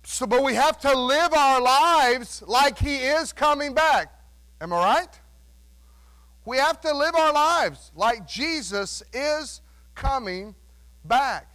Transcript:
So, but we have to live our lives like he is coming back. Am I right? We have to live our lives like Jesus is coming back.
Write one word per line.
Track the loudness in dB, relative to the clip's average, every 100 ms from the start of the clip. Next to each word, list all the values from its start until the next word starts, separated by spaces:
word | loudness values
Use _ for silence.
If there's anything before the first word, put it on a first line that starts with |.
So, | -12 -8
but | 0 0
we | 2
have | 2 2 2
to | 0
live | 0 2 2 2
our | 4 4 4
lives | 4 4 4 4 4 0 -4 -16 -2
like | 2 2 2
he | -4 -2
is | 0 -2 -4
coming | -2 0 0 -2
back. | 0 2 2 -2 -14 -20 -20 -20 -14
Am | -4
I | 0
right? | 2 0 -2 -16 -20 -20 -20 -20 -20 -20 -20 -20 -20 -20 -20 -20
We | -6 0
have | 0 -2
to | -4
live | -2 0
our | 2 2
lives | 2 2 0 -2 -6 -20
like | -2 -2 -2
Jesus | -8 -8 -6 -6 -6 -8 -8 -12 -12
is | -6 -4 -4 -8 -18 _ _ -20
coming | -8 -4 -4 -6 -10 -12 -20 _ _ -20 _
back. | -2 0 0 -6 -12